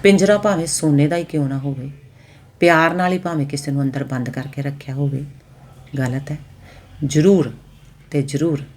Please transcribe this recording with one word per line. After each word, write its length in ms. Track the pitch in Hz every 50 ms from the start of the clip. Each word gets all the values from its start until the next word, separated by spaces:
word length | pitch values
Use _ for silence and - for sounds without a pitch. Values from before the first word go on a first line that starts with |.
| -
ਪਿੰਜਰਾ 340 | 202 202 185 185 196 208 202
ਭਾਵੇਂ 300 | 208 214 196 160 165 160
ਸੋਨੇ 400 | - - - 156 147 139 143 151
ਦਾ 80 | 170
ਹੀ 80 | 175 170
ਕਿਉਂ 260 | - - 156 143 135
ਨਾ 80 | 135 139
ਹੋਵੇ, 340 | 135 143 135 139 135 139 147 - - - - - - - - - - - _ -
ਪਿਆਰ 340 | 170 170 170 160 165 165 170
ਨਾਲ 200 | 180 180 180 185
ਹੀ 40 | 180
ਭਾਵੇਂ 280 | 185 175 165 156 139
ਕਿਸੇ 260 | 139 143 143 - -
ਨੂੰ 100 | 139 139
ਅੰਦਰ 220 | 139 135 131 135 127
ਬੰਦ 260 | 131 139 127 123 117
ਕਰਕੇ 320 | 120 131 131 143 - -
ਰੱਖਿਆ 340 | 139 139 143 143 - - 135
ਹੋਵੇ, 300 | 135 143 139 135 135 147 143 - - _ _ - - - - - - - - - 131
ਗਲਤ 340 | 131 123 123 135 139 -
ਹੈ। 60 | 147 151 - - - - - - - - - - - - 147
ਜ਼ਰੂਰ 480 | 135 - 151 151 190 202 185 139 117 - - - - - - - - - _ - -
ਤੇ 100 | - 147
ਜ਼ਰੂਰ 400 | 139 139 - 139 151 170 156 139 139 - -